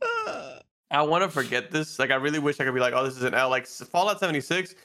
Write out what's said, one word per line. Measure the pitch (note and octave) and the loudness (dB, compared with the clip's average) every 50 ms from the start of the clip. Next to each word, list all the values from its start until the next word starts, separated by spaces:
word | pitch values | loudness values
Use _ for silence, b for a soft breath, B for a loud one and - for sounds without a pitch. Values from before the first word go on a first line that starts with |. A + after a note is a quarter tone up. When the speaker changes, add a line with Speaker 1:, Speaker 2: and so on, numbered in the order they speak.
Speaker 1:
<laughs> | B4 A#4 A#4 A4+ G#4+ G#4 - - - C3+ B2+ - - _ _ _ _ _ | -4 -4 -2 -4 -4 -6 -8 -10 -12 -14 -16 -18 -20 _ _ _ _ _
Speaker 2:
I | C3+ C#3+ | 0 2
wanna | D3+ D3+ D#3+ F3 G3 F#3 | 2 4 2 2 2 0
forget | D3 D3 B2+ A2+ A#2 B2 B2+ - | 0 -2 -2 0 -2 -2 -2 -2
this. | - D#3 D#3 - - - | -2 -4 -4 -4 -2 0
Like, | C3 C#3 | 2 2
I | - | 2
really | C3+ C3+ D3 D3+ D#3 | 2 2 0 0 0
wish | C#3+ D3 C#3+ - | 0 0 0 0
I | C#3 | 0
could | C3 B2+ | 0 2
be | C3 | 2
like, | B2 B2 A#2+ | 2 2 2
"Oh, | B2+ C3+ | 2 0
this | C3+ C3 | 0 -2
is | C3 | -2
an | B2 C3 - | -2 2 2
L." | B2 C3 C3 | 2 4 4
Like, | C3 C3 B2+ | 2 0 0
s-, | - - - | -4 -12 -16
Fallout | - - - F3 F#3 G#3+ G3+ G3 | -12 -2 0 2 2 2 2 0
seventy-six, | G3 F3 D#3 C#3+ B2+ - E3 F#3 F3+ - - b b | 0 0 0 -2 -2 -2 -2 -2 -2 -4 -10 b b